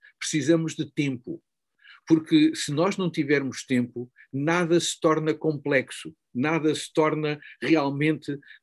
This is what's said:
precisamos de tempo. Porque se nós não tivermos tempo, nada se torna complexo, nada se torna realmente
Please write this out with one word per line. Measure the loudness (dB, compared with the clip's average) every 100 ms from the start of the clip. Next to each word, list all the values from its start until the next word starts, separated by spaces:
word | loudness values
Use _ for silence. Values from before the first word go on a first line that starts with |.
| -20 _
precisamos | -4 -2 2 2 0 -6
de | -8
tempo. | -4 -4 -4 -10 -14 _ _ _ _ -20 -20 2
Porque | 2 4 4 4 2
se | -4
nós | 0 0 0
não | -2
tivermos | -2 0 0 0 -8
tempo, | -2 -2 0 -6 -14 _ -10
nada | -4 0 0 2 2
se | 0 0
torna | 0 2 0 -2
complexo, | -2 -2 0 0 -2 -10 -16 -18 _
nada | -4 -2 0 0
se | -2 -2
torna | 0 2 0 -4 -6 -12 -8
realmente | 2 2 2 0 0 0 -6 -10 -12 -20